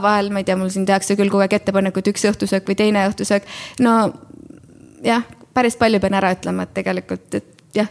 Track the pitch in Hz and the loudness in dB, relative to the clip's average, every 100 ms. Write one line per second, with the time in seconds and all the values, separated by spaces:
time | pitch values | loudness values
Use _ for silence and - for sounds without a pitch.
0 | 202 208 202 196 190 185 185 190 190 196 | 2 0 0 -4 -2 -2 -2 -2 0 0
1 | - 202 196 196 190 208 - 196 190 185 | 2 0 2 2 2 0 0 0 0 0
2 | 208 202 214 220 196 196 190 196 214 202 | -2 0 0 0 -2 -2 -2 0 2 2
3 | 196 202 196 202 - - - - 240 226 | 0 -2 -2 -2 -2 -16 -10 0 2 4
4 | 208 - - - - - - - - - | 2 -2 -16 -20 -20 -20 -20 -20 -20 -6
5 | - 233 - - - 254 233 - 226 208 | -2 -2 -2 -12 -6 0 0 2 2 2
6 | 190 196 190 185 185 185 180 196 190 185 | 2 2 0 0 -4 -4 -6 -6 -4 -4
7 | - 185 - 202 - _ _ 214 208 | -6 -10 -6 -8 -8 _ _ -2 0